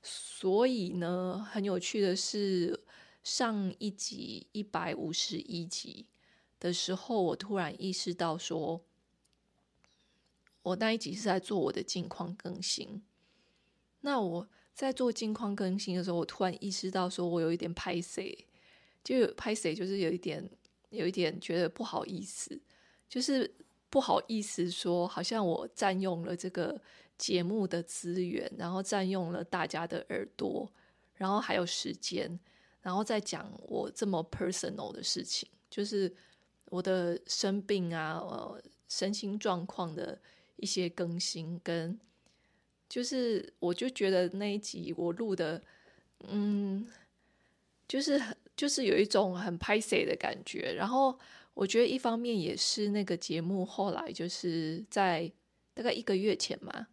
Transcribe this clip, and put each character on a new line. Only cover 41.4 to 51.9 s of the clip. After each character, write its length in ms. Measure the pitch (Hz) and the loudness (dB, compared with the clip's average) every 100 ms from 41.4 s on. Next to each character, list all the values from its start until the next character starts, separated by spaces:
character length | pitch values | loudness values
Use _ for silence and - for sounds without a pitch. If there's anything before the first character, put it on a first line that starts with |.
| 165 170 | -6 -6
跟， 360 | - 170 165 220 _ _ _ _ _ _ _ _ _ | -2 -2 -2 -6 _ _ _ _ _ _ _ _ _
就 140 | - | -4
是 500 | 247 262 240 214 - _ | -2 0 2 2 -2 _
我 120 | 175 | 0
就 160 | 175 254 | 2 -2
觉 220 | 254 196 | 2 4
得 180 | 185 180 | 6 4
那 260 | 190 208 208 | 0 -2 -2
一 20 | |
集 340 | 208 - 170 165 | -4 -8 -6 -2
我 160 | 170 | -2
录 220 | 175 226 185 | 0 -2 0
的， 260 | 160 160 - - - - _ _ | 0 -2 -8 -20 -20 -20 _ _
嗯， 640 | - 208 208 202 202 196 233 - - _ _ _ _ _ _ _ _ | -4 0 2 2 0 -2 -6 -12 -20 _ _ _ _ _ _ _ _
就 140 | 262 | -2
是 160 | 285 285 | 4 2
很， 180 | 220 - - - | 2 -8 -14 -2
就 120 | 285 | 0
是 180 | 285 233 | 2 4
有 120 | 190 | 6
一 80 | 208 | 6
种 320 | 202 196 180 | 6 4 2
很 180 | 190 170 | -2 -4
拍 220 | - 214 | 2 2
谁 240 | 220 180 | 4 2
的 120 | - - | 4 0
感 200 | - - | -2 -4
觉。 300 | - - - | -6 -4 -2
然 140 | - 196 | -2 2
后 300 | 254 269 262 - - - | 4 4 2 -12 -20 -14
我 120 | - 196 | -2 2
觉 140 | 226 | 6
得 80 | |
一 100 | 240 | 6